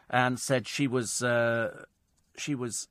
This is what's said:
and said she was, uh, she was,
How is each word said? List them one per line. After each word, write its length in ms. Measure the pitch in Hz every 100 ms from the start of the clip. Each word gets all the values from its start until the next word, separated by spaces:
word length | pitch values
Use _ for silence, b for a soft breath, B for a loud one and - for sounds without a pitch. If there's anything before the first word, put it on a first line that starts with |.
| b
and 320 | 123 127 123
said 260 | - 127 -
she 220 | - 139
was, 340 | 127 107 -
uh, 600 | 120 120 117 117 110 - - _ _ _ _ -
she 180 | -
was, 340 | 139 123 101 -